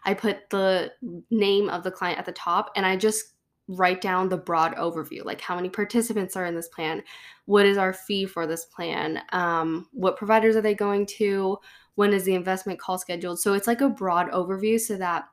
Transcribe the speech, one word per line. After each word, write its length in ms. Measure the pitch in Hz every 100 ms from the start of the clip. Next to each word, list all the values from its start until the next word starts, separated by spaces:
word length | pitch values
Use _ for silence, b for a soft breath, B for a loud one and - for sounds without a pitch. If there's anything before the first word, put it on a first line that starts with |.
I 100 | 190
put 380 | 196 220 196 -
the 420 | 202 190 185 - - 240 175 -
name 380 | 226 202 196 202
of 120 | 175
the 100 | 185
client 280 | 180 180 165
at 60 | 180
the 80 |
top 380 | 175 - 180 220 196
and 100 | 190
I 120 | 190
just 360 | 214 214 - _ _ _ -
write 300 | 185 185 185
down 280 | 190 185 190
the 60 | 180
broad 380 | - 170 160 -
overview, 460 | 170 165 147 -
like, 160 | - -
how 160 | - 180
many 140 | 185
participants 680 | 202 208 240 226 214 185 190
are 120 | 175
in 80 | 170
this 120 | 170
plan, 340 | - 160 160 B B B B -
what 220 | 202 202
is 100 | 196
our 160 | 185
fee 320 | 185 - 196 190
for 220 | 180 160
this 180 | 165 -
plan, 560 | - 170 - 160 160 -
um, 560 | 185 175 165 160 165 185
what 260 | 262 185 185
providers 380 | 202 220 220 220
are 60 |
they 120 | 214
going 320 | 202 208 202 202
to, 500 | - 208 196 190 202 B B B
when 180 | - 208
is 120 | 196
the 100 | 180
investment 460 | 185 180 185 196 175
call 180 | - 185
scheduled? 420 | - 175 180 175
So 140 | 208
it's, 140 | 202 214
like, 140 | 233
a 60 | 277
broad 440 | 214 190 175 175
overview 480 | 185 180 190 214 226
so 180 | 226 196
that 280 | 180 170 -